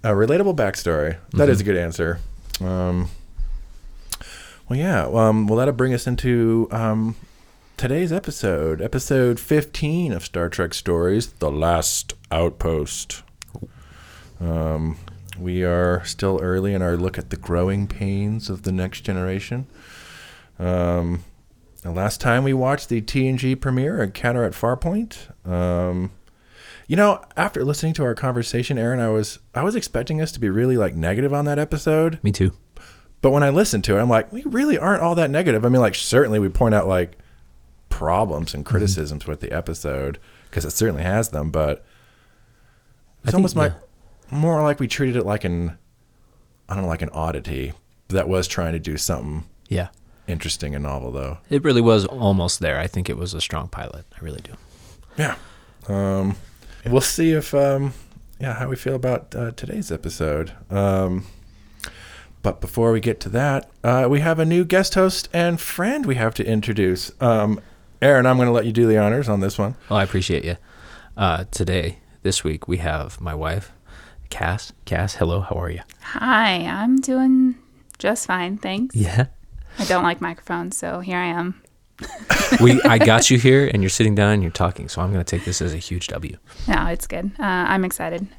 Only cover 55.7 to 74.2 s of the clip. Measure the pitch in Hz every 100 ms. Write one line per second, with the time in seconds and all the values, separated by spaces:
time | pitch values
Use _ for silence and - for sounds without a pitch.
55.7 | - - 98 98 95 95 98 - - -
56.7 | - - 127 - - 165 156 147 143 139
57.7 | 135 139 123 - - - - 135 117 127
58.7 | 127 127 131 127 120 - - 113 117 -
59.7 | 214 180 82 - - 78 76 85 - -
60.7 | 98 98 95 95 92 101 - - - -
61.7 | - - - - - - - 101 - -
62.7 | - 117 113 117 - 92 113 143 135 -
63.7 | - 117 127 127 143 160 160 160 175 170
64.7 | 185 190 190 190 185 - 170 175 170 -
65.7 | - 190 294 220 123 113 113 113 110 104
66.7 | 107 92 120 - - 123 110 104 104 -
67.7 | - - - 135 135 127 127 123 120 113
68.7 | 113 117 107 104 123 117 101 95 - 101
69.7 | - - 104 98 95 90 76 85 87 -
70.7 | - - - - - 98 82 90 - 95
71.7 | 92 80 - _ - 95 - - 76 -
72.7 | 85 82 78 71 - 80 76 78 90 -
73.7 | - - - - -